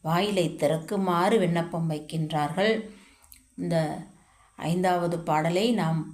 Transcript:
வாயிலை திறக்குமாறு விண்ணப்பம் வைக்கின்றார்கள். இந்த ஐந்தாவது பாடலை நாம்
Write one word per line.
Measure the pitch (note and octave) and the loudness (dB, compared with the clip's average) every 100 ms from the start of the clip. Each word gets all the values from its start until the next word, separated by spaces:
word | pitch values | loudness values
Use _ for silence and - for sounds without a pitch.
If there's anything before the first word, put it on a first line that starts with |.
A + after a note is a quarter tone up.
வாயிலை | D#3 F3 G#3 G3 D#3+ | 0 0 2 2 0
திறக்குமாறு | - D3 D#3+ - G3+ F#3+ F3 F#3+ A3+ | 0 0 0 -2 -2 2 4 4 4
விண்ணப்பம் | F3 E3+ E3+ E3+ E3 | 4 0 -2 -2 -2
வைக்கின்றார்கள். | D3+ - D#3+ D#3 D#3+ D3 E3+ G#3+ A3 - - - _ - - _ | -4 -4 -4 -2 -2 -2 0 0 0 -4 -18 -20 _ -20 -20 _
இந்த | - F3 E3 D#3 D3+ - - _ _ _ | -8 -2 0 0 -4 -12 -20 _ _ _
ஐந்தாவது | - D#3 F3+ F3+ F3 E3+ E3+ | -8 -2 2 2 2 0 -2
பாடலை | E3 D#3 D#3+ F3+ A#3 | 0 0 2 2 2
நாம் | A3 D#3+ D#3+ D3+ | 0 0 -2 -4